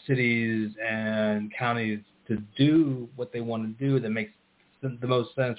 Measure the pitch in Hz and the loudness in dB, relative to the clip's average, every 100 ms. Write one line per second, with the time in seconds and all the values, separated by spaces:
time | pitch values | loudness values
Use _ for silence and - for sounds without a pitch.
0 | - 127 120 117 113 110 107 110 113 110 | 0 2 4 2 2 0 -2 -4 -4 -2
1 | 110 110 107 104 104 - 123 117 110 104 | -2 0 2 0 -4 -4 -2 0 -2 -4
2 | - _ - 107 107 - 147 160 147 127 | -8 _ -4 -4 -4 2 4 6 4 0
3 | 120 120 123 120 117 113 110 113 139 135 | -8 -10 -8 -6 -4 -4 -4 -4 0 2
4 | 113 110 107 - _ _ _ _ 135 117 | 0 -2 -6 -10 _ _ _ _ -8 -6
5 | 123 127 117 - 123 | 0 0 0 -2 -2